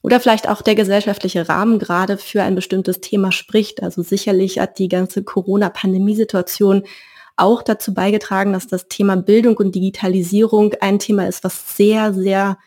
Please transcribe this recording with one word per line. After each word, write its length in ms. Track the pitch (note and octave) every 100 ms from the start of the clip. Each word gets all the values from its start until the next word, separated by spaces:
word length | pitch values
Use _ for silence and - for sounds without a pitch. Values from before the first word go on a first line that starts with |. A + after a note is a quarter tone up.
Oder 160 | - A#3+
vielleicht 300 | A#3+ A3 -
auch 100 | G#3
der 140 | -
gesellschaftliche 720 | G#3+ G3 G3+ G#3 G3+ F#3+ F3+ E3
Rahmen 300 | E3 A3+ A3
gerade 400 | A3 F3 F#3 G3+
für 240 | - G#3
ein 120 | G3
bestimmtes 460 | F#3 - F#3+ F#3 F3+
Thema 320 | - G3+ F#3
spricht. 500 | F#3 - A3 G#3 -
Also 200 | F3+ -
sicherlich 560 | E3+ G3+ - F#3+ F#3+ -
hat 200 | F#3+ -
die 100 | F#3+
ganze 360 | F3+ F#3 G3+
Corona-Pandemiesituation 1600 | G3 - F#3 G3+ G3 - G3 F#3+ G3 G#3+ G#3+ - C4 - G3+ G3 G3 - - - - -
auch 240 | F3+ A#3
dazu 320 | - G#3 -
beigetragen, 580 | F#3 F#3+ G#3+ - F#3+ G3
dass 140 | F#3+ -
das 220 | F#3 -
Thema 280 | - G3+ F#3
Bildung 400 | F#3 G#3+ A#3 A3
und 180 | G3
Digitalisierung 1000 | F#3 F#3+ - F#3+ F#3 F3 G3+ A3 G#3+ G#3 -
ein 160 | G3 G3
Thema 280 | - G#3 F3+
ist, 160 | -
was 360 | F#3 - - -
sehr, 340 | G3+ A3 G#3+
sehr, 460 | F#3+ F#3+ F#3+ G3 F#3+